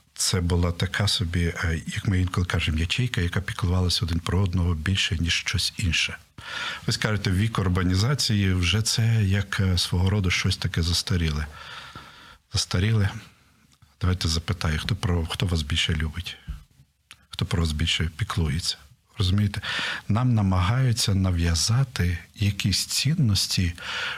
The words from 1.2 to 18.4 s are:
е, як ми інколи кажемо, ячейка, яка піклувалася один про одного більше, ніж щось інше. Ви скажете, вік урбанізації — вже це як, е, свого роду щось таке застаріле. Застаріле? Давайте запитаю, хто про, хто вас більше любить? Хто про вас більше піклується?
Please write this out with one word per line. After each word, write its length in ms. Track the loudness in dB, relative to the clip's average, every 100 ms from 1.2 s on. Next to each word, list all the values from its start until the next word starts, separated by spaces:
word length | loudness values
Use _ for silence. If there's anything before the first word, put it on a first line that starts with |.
| 0 0 0 0
е, 160 | -2 -2 -4
як 200 | -4 0
ми 140 | 2
інколи 260 | 2 0 0
кажемо, 320 | 0 0 0
ячейка, 420 | 0 0 0 0
яка 200 | 0 -2
піклувалася 640 | -4 -4 0 2 2 0
один 160 | 0 -2
про 200 | 0 0
одного 340 | 2 2 0
більше, 440 | 0 0 0 0 0
ніж 160 | 0
щось 400 | -2 -2 -2 -2 -2
інше. 400 | -2 0 -2 -6 -16 -20 -12 -10 -8 -6 -4
Ви 60 |
скажете, 380 | -2 0 0 0
вік 280 | 0 0 0
урбанізації — 960 | 0 0 2 0 0 -2 0 0 2
вже 280 | 2 2 0
це 420 | 0 0 2 2
як, 360 | 2 0 0 0
е, 180 | 0 0
свого 320 | 0 2 2
роду 200 | 2 0
щось 260 | 0 0 -2
таке 260 | -2 -2
застаріле. 640 | 0 0 0 0 0 0 -4 -10 -16 -16 -16 -18 -18 -20 -20 -20 _
Застаріле? 580 | -4 0 0 2 4 2 -2 -12 -20 _ _ _ _ -20 _
Давайте 280 | 0 2 0
запитаю, 500 | -2 -2 -2 0 -2
хто 180 | -2 -2
про, 300 | 0 0 -2
хто 200 | -2 0
вас 160 | 0
більше 320 | 0 -2 0
любить? 420 | -2 -2 -4 -10 -12 -12 -12 -14 _ _ _ _ -20 _
Хто 160 | -4 -2
про 140 | 0
вас 120 | 0
більше 380 | 0 0 0 -2 -2
піклується? 600 | -4 0